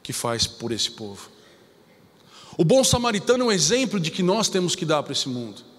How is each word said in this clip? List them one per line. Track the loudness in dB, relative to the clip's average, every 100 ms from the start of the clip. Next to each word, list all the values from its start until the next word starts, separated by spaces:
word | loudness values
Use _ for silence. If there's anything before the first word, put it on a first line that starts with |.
que | -8
faz | -6 -4 -2 -4
por | -4 -6
esse | -4 -4
povo. | -6 -12 -14 -18 -20 -20 -20 _ _ -20 -20 -20 _ -20 -20 -18 0
O |
bom | 4 6
samaritano | 4 2 2 0 2 2
é | 4
um |
exemplo | 2 2 2 2 -2
de | -4
que | 0
nós | 0 2 0
temos | 0 -2
que | -2
dar | 0 0
para | 0
esse | -6 -4
mundo. | -6 -8 -14 -20